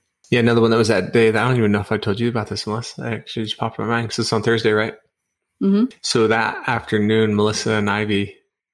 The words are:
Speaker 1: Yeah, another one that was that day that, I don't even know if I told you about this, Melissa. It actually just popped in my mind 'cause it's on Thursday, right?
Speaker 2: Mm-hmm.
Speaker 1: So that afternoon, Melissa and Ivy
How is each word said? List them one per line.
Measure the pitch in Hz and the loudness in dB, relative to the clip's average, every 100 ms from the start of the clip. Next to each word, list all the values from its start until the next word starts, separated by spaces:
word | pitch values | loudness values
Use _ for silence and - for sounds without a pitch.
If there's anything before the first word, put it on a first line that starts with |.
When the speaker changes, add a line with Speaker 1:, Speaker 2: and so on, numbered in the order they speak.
| _ _ _ | _ _ _
Speaker 1:
Yeah, | 123 | 2
another | 117 117 | 4 4
one | 113 | 4
that | 113 | 4
was | 110 | 2
that | 101 92 | 2 2
day | 117 113 | 4 4
that, | 107 | 4
I | 120 | 2
don't | 123 | 2
even | 107 | 2
know | 101 | 0
if | 98 | -2
I | 107 | -4
told | 107 101 | -2 -2
you | 117 | -2
about | 117 104 | -4 -6
this, | 104 107 | -8 -6
Melissa. | 110 - - 120 | -8 -8 -10 -8
It | |
actually | 110 - - 107 | -8 -8 -8 -8
just | - | -6
popped | 110 - | -6 -6
in | 107 | -4
my | |
mind | 117 110 | -4 -4
'cause | - | -4
it's | 110 | -2
on | 113 | -2
Thursday, | 113 113 110 | 0 0 2
right? | 107 110 - _ _ _ _ _ - | 0 0 -6 _ _ _ _ _ -4
Speaker 2:
Mm-hmm. | 196 202 254 - | 2 2 0 -4
Speaker 1:
So | - 120 110 | -2 2 2
that | 113 107 - - | 2 0 -4 -4
afternoon, | 117 - 107 104 110 110 | -4 -2 0 2 2 2
Melissa | 104 107 107 117 | 2 0 -2 -2
and | 107 104 | 0 0
Ivy | 104 107 101 98 - _ _ _ | -2 0 -2 -2 -8 _ _ _